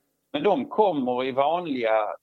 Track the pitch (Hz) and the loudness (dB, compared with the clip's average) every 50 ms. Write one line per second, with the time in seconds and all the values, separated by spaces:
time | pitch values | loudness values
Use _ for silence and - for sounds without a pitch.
0 | _ _ _ _ _ _ - 147 160 208 190 277 - - - 208 214 190 165 143 | _ _ _ _ _ _ -6 -2 2 2 2 2 0 -2 0 2 2 2 2 0
1 | 123 123 123 123 131 135 123 135 139 147 165 180 175 160 135 127 113 110 110 110 | -2 -2 -2 -2 -2 -2 0 0 0 2 0 -2 -4 -4 -4 -2 0 2 2 2
2 | 107 95 - - | 0 -2 -6 -10